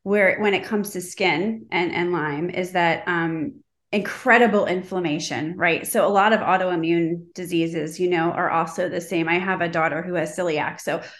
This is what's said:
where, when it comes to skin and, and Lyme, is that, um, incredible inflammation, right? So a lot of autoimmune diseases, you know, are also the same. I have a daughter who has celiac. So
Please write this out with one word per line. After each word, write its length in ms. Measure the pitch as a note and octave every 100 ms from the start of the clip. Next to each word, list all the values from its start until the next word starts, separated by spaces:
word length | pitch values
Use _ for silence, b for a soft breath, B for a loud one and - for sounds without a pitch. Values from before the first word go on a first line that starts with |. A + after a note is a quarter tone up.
where, 360 | G3 G#3 F#3 G3
when 140 | G#3
it 120 | F#3 -
comes 260 | G#3+ G3
to 100 | F3+
skin 640 | F3 - F#3 D3+ G#3 A3 -
and, 200 | F3 F3
and 200 | - F3
Lyme, 400 | F3 D3+ C#3+ F3
is 220 | - F3+
that, 340 | F3+ E3+ D#3+ -
um, 540 | F3 E3 D#3+ D3 - _ _ -
incredible 720 | G#3 - - C4 A#3 A#3 G3+ -
inflammation, 920 | F#3 F3+ F#3+ E3+ D3 - B2+ D#3 D#3+
right? 300 | E3+ E3 -
So 200 | A3+ E3+
a 40 |
lot 240 | G3 G#3
of 60 | G#3+
autoimmune 920 | D#3+ F#3 F#3 F3 E3 E3+ E3 E3+ E3+ -
diseases, 640 | F3 F3 E3 E3 D#3 E3
you 100 | F3+
know, 220 | E3+ E3+
are 180 | E3+ F3
also 400 | E3 E3+ - F3+
the 100 | F3+
same. 300 | E3+ F3 D#3+
I 80 | F3
have 240 | F#3+ F3+
a 80 | E3+
daughter 320 | E3+ D#3+ D3+
who 140 | F3+ F3
has 200 | D#3+ E3
celiac. 460 | F3 D3+ B2+ E3+
So 200 | - D3 B B